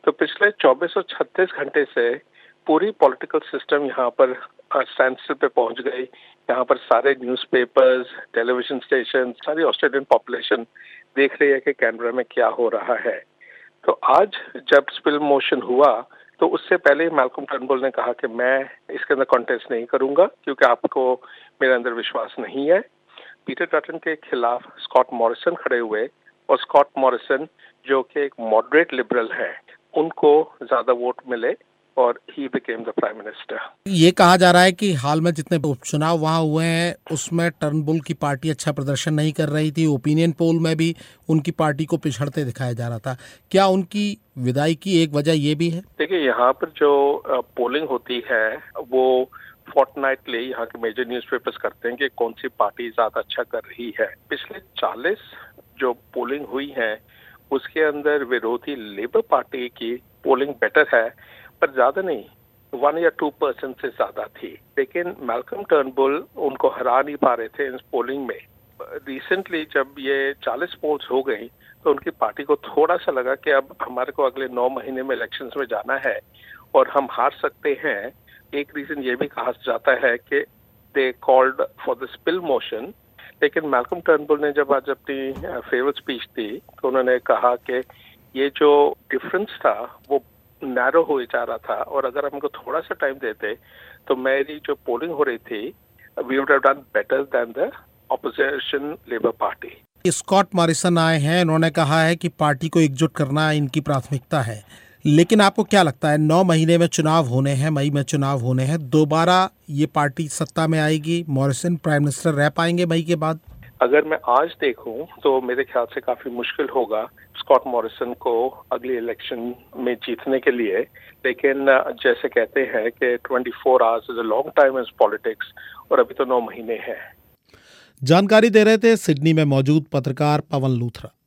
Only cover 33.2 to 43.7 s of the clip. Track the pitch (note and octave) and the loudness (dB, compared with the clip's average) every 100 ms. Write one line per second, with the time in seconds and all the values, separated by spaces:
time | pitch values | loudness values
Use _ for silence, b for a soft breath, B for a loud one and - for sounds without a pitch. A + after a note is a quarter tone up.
33.2 | G#2 G#2 - A2 - _ G3 F#3 E3 F3+ | -14 -16 -12 -12 -12 _ -4 4 4 6
34.2 | F3 F3+ F3+ F3+ F#3 F3+ G#3 D3+ C3+ D#3 | 6 8 6 8 6 4 -2 0 0 0
35.2 | E3+ D#3+ D3 E3 D3+ C3+ - D3+ D#3 E3+ | 0 -2 -2 -2 -2 -4 -4 -2 0 0
36.2 | D#3 E3 D#3+ D3+ E3 E3 E3+ - - D#3 | 2 0 0 0 0 0 -2 -4 -8 -8
37.2 | - E3 E3+ - D3+ D#3 D3 D#3+ C#3+ C3 | -2 -2 -2 -2 -2 -2 -2 -2 -4 -4
38.2 | D3 C#3 D#3+ D3 - D3 C#3 C#3 - D3+ | -4 -2 -4 -4 -4 -4 -4 -4 -2 0
39.2 | D#3 D3+ D3+ D3+ D#3 D3 D#3+ C#3 C#3+ D#3 | 0 -2 -2 0 -2 0 0 0 0 2
40.2 | E3+ D#3 E3 E3 E3 D#3+ E3 E3 B B | 2 2 0 2 0 0 0 -2 B B
41.2 | - D#3+ C#3+ - D#3 C#3+ D#3 E3+ D#3 A#2+ | 0 0 0 -2 -2 0 -2 -2 -4 -4
42.2 | C#3+ D3 C3 - B2+ A#2 A#2+ A#2 C3+ B2+ | -6 -4 -6 -4 -6 -4 -6 -6 -8 -10
43.2 | B B _ F#3 G3 | B B _ 4 4